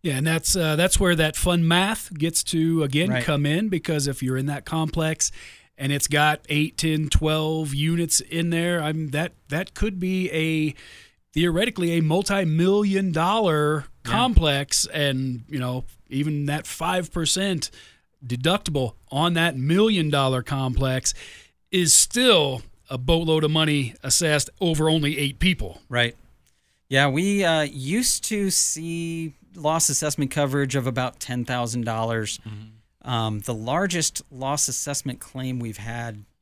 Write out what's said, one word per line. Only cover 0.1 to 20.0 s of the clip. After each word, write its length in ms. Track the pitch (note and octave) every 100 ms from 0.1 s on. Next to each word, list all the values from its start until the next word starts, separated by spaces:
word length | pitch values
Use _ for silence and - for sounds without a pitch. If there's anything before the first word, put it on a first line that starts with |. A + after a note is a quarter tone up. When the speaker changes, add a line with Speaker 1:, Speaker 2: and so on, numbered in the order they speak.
| C3+
Speaker 1:
and 80 | D#3+
that's, 280 | E3 -
uh, 220 | F#3 D#3+ D3+
that's 240 | F#3 -
where 160 | F#3 E3+
that 180 | D#3 D3+
fun 300 | F3+ F3 E3
math 480 | E3+ G3 A3 - D#3
gets 280 | D#3+ D#3+
to, 380 | - E3 E3 E3
again, 260 | C#3+ C#3+ F#3
Speaker 2:
Right. 140 | B2+
Speaker 1:
come 200 | B2 D3 D3
in, 220 | D#3+ G#3+
because 380 | F3+ - D3+ C#3
if 160 | C3+
you're 140 | B2+ C3
in 100 | C#3
that 180 | C#3+ -
complex 680 | D#3+ D#3 - D#3+ D#3 - - - - _ -
and 140 | C3+
it's 160 | C#3+ -
got 380 | C#3+ D3+ D3+ -
eight, 280 | D3 D#3 -
ten, 320 | D#3+ D#3 D3+
twelve 640 | - D#3 D#3 D#3 D#3+ D3+
units 460 | C#3 D#3 E3+ E3 -
in 300 | - E3 E3+
there, 300 | E3 E3+ F3
I'm, 280 | D3+ D#3+ D#3
that, 240 | D3 E3+ _ -
that 260 | D3+ F#3+
could 240 | - G#3+ F#3+
be 320 | F#3 F#3 F#3
a, 440 | D#3+ D#3+ D#3 D#3 - - - - _ _
theoretically, 600 | D3+ F3 E3 A#3+ A3 E3+ E3+
a 40 |
multi-million 1080 | D#3 E3+ G3 G3 F3 D#3 F#3 G3+ G#3 F#3+ F#3+
dollar 760 | D#3+ F3 A3 G3 D3+ D3+ D3+ - -
Speaker 2:
Yeah. 80 | -
Speaker 1:
complex, 760 | G#3+ B3+ G#3 D#3 C#3 - - -
and, 500 | D#3 C#3+ C3 C3 B2 A2+
you 100 | C#3+
know, 260 | B2+ B2+ - - _
even 380 | C3+ D3 D3 C#3+
that 200 | D3+ -
five 420 | - D#3+ F3+ E3
percent 600 | - D#3+ F#3 G3 E3+ - - - _ _ _
deductible 680 | B2+ B2 C#3+ G3+ - D3 B2 - -
on 240 | C3+ E3+
that 220 | E3 E3+ C3+
million 520 | C3+ F3+ A3 G3